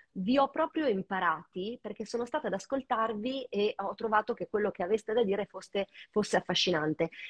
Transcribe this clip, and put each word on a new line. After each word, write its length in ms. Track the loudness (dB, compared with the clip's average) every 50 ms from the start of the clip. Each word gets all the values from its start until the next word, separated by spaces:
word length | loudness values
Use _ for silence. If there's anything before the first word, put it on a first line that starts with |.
| -20 _
vi 260 | -8 -4 0 2 4 4
ho 120 | 4 4
proprio 380 | 2 0 -2 0 0 0 2 2
imparati, 920 | 2 0 0 -2 -2 0 2 2 0 0 -4 -8 -8 -6 -6 -6 -6 -8
perché 240 | -10 -10 -10 -10 -8
sono 200 | -6 -4 -4 -2
stata 220 | -2 -2 -2 -2 -2
ad 60 | -2
ascoltarvi 920 | -4 -4 -4 -4 -4 -2 0 0 0 0 0 0 -2 -4 -4 -4 -4 -6
e 280 | -4 0 2 2 2 0 -2
ho 180 | -4 -6 -4
trovato 380 | -4 -2 2 2 2 2 2 -2
che 160 | -4 -4 -2
quello 200 | 0 0 0 0
che 140 | 0 -2 0
aveste 300 | 0 0 0 0 0 0
da 100 | 2 2
dire 220 | 2 2 0 -2
foste, 420 | -4 -6 -12 -10 -4 -2 -2 -2 -2 -6 -14 -18 -4
fosse 240 | 0 0 0 2 2
affascinante. 760 | 0 0 0 0 2 2 2 2 2 2 2 2 2 0 0 -2 -6 -16